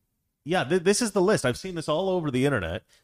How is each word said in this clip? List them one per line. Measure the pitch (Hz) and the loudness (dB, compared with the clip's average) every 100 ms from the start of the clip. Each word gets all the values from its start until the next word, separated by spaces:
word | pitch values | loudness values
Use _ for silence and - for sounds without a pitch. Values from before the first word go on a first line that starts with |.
| _ _ _ _ | _ _ _ _
yeah, | 143 180 | -4 -2
th-, | 143 185 | 0 0
this | 170 208 | 2 2
is | 233 | 0
the | 196 | 2
list. | 185 190 127 | 2 4 0
I've | 120 | -2
seen | 190 170 | -6 -8
this | 156 | -4
all | 156 190 | -2 0
over | 180 151 | -2 -2
the | 127 | 0
internet. | 139 131 82 95 - _ | 0 0 -2 -6 -10 _